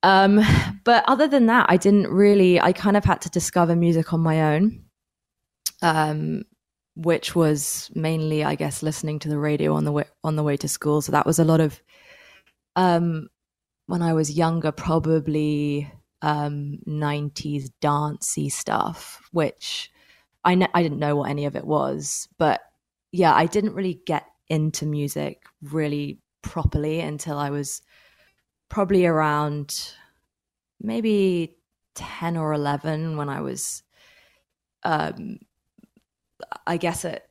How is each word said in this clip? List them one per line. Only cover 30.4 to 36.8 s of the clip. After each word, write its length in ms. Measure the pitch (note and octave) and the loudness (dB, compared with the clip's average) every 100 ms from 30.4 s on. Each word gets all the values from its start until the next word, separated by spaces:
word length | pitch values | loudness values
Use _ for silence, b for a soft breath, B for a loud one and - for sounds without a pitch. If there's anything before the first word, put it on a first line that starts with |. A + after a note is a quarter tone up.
| _ _ _ _ | _ _ _ _
maybe 720 | G#3 A3+ A3+ G#3 F#3+ F3 E3 _ _ _ _ - | -8 -4 0 2 2 0 -4 _ _ _ _ -18
ten 400 | - - E3+ E3 | -16 -8 -6 -2
or 160 | D#3 | -2
eleven, 640 | D3+ C#3+ C#3+ D#3 D#3 E3 D3+ | -2 -2 -4 -4 -6 -6 -6
when 140 | C#3+ | -6
I 100 | C#3 | -6
was, 440 | C3+ C3 - - _ b b b b b b _ _ _ | -8 -8 -10 -10 _ b b b b b b _ _ _
um, 560 | - D#3 D#3 E3+ - - _ _ _ _ _ _ _ _ _ _ - - - | -4 -2 -2 -6 -12 -14 _ _ _ _ _ _ _ _ _ _ -16 -12 -6
I 120 | |
guess 280 | E3+ | -4